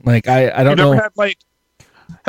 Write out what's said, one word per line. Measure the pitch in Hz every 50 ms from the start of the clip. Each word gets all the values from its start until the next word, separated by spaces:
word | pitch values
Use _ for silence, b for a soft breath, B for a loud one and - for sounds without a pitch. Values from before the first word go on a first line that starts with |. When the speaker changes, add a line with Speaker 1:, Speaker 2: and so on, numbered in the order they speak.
| -
Speaker 1:
Like, | 123 120 113 - -
I, | 110 110 117 120
I | - - 131
don't | 113 - 170
Speaker 2:
You | 147
never | 143 135
Speaker 1:
know. | 135
Speaker 2:
had, | - 208 -
like, | 202 208 202 185 - _ _ _ _ _ _ _ _ B B B B B B B B B